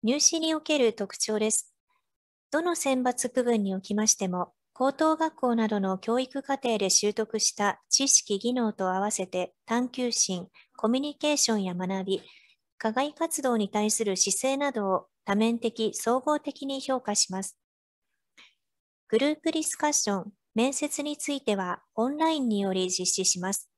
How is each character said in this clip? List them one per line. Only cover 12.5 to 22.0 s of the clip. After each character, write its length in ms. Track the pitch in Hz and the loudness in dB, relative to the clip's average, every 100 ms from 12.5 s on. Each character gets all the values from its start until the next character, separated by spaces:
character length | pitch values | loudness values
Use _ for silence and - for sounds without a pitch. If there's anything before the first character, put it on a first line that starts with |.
| _ _ _ | _ _ _
課 140 | 226 | -2
外 200 | 226 285 | 0 -2
活 300 | - 330 320 | -2 -4 -2
動 160 | 262 233 | 0 0
に 100 | 202 | 0
対 220 | 208 214 | 0 2
す 120 | - | 2
る 140 | 214 185 | 0 2
姿 220 | - 196 | 0 2
勢 180 | 262 277 | 0 2
な 160 | 285 | 0
ど 160 | 247 196 | 0 0
を 180 | 185 - _ - | 0 -2 _ -2
多 80 | |
面 240 | 202 220 233 | 2 2 2
的、 340 | 233 226 220 | -4 -2 -2
総 280 | - - 247 | -2 0 0
合 200 | 254 302 | 0 -2
的 240 | - - | -2 -8
に 160 | 269 269 | -8 -8
評 180 | 262 262 | -4 -4
価 120 | 254 | -2
し 160 | 208 - | -2 -2
ま 120 | 185 | -2
す。 160 | 190 - _ _ _ _ _ _ _ _ - _ _ _ _ _ _ | -8 -12 _ _ _ _ _ _ _ _ -20 _ _ _ _ _ _
グ 80 | 220 | 2
ル 80 | 277 | 2
ー 100 | 302 | 0
プ 100 | 320 | -2
デ 80 | 320 | -2
ィ 40 | |
ス 100 | 311 | -4
カ 140 | - 302 | -2 0
ッ 40 | |
シ 160 | 294 - | 0 0
ョ 120 | 196 | -2
ン、 120 | 180 - _ | -4 -16 _
面 180 | 214 247 | 0 0
接 300 | 269 294 - | 0 -4 -4
に 140 | 294 294 | -6 -6
つ 160 | - | -6
い 80 | 277 | -4
て 160 | 269 202 | -2 -2
は 260 | 185 - _ | -2 -6 _
オ 120 | - | -2